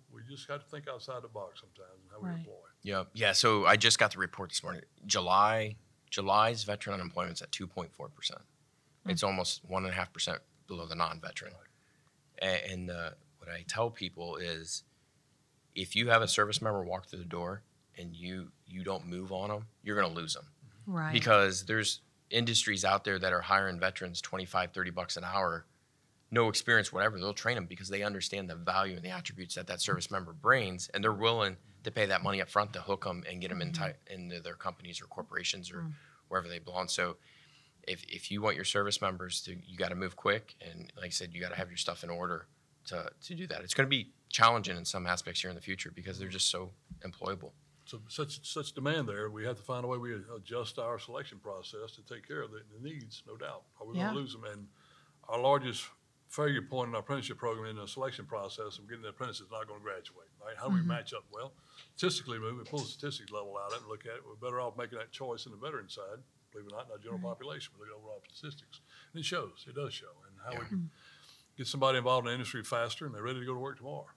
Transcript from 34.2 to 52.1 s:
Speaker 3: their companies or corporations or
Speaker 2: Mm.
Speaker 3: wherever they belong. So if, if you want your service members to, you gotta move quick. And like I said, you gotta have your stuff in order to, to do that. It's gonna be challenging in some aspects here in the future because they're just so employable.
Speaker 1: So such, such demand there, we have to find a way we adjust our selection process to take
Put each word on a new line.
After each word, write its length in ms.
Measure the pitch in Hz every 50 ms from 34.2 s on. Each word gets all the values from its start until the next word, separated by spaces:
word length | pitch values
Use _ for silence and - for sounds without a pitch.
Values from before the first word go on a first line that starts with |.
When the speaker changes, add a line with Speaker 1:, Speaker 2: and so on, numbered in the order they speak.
| 90 87 90 85
Speaker 3:
their 140 | 82 87 -
companies 460 | - - 95 85 - 87 87 85 - 85
or 40 |
corporations 640 | - - - 90 - - 90 87 - - 98 87 87
or 120 | 90 87 85
Speaker 2:
Mm. 100 | 160 151 147 - - - _ _ -
Speaker 3:
wherever 200 | 90 95 85 85
they 120 | 87 85
belong. 280 | 82 - 90 92 92 87
So 300 | - - 90 87 - - _ - - - - - - - - _ _ _ -
if, 160 | - 92 85 -
if 260 | - - - - -
you 100 | 101 101
want 160 | 104 107 87
your 80 | 76 95
service 380 | - - 104 101 101 101 - 104
members 400 | 98 92 90 92 90 - - -
to, 120 | - 90
you 200 | 87 87 - 92
gotta 180 | 87 95 87 90
move 220 | 90 95 90 -
quick. 400 | - - 107 101 110 110 - - - 85
And 280 | 85 82 82 80 - -
like 100 | - 92
I 40 | 90
said, 240 | - - 95 87 85
you 60 | 87 90
gotta 140 | 90 87
have 120 | 92 95 87
your 80 | 87
stuff 260 | 90 - - 87 - -
in 60 | 85
order 380 | 85 87 90 87 87 80 - - _ _ _ _ _ _ -
to, 240 | - 92 85 78 76 - _ -
to 120 | - 180
do 120 | 160 185
that. 160 | - 78 80 92
It's 100 | - -
gonna 140 | - 135 135
be 240 | 143 127 107 - - _ _ -
challenging 480 | - - 113 117 120 113 98 92 90
in 80 | 87 85
some 200 | - - 95 90
aspects 340 | 87 90 87 - - 87 - -
here 80 | 92
in 60 | 90
the 60 | 85 -
future 280 | - 95 92 - -
because 280 | - - 87 95 92 90
they're 100 | 95 92
just 200 | 92 95 - -
so 220 | - 90 92 90 92 _ _ - - -
employable. 520 | - 95 87 - 90 90 98 90 - - - _ _ _ _ _ -
Speaker 1:
So 160 | - - 110 107 -
such, 380 | - - 151 147 - - - -
such 220 | - 160 143 - -
demand 340 | - 131 143 156 160 135 110
there, 220 | 101 101 107 107
we 140 | 107 107 110
have 120 | 123 123 107
to 40 | -
find 220 | - 127 123 123
a 40 | 123
way 100 | 127 123
we 160 | 120 120 113 104 92 98 120
adjust 440 | 110 95 98 113 123 120 107 - -
our 200 | 117 117 120 110
selection 400 | - - 120 139 151 147 - 98
process 540 | - 107 98 95 90 - - 104 110 113 -
to 100 | - 104
take 240 | -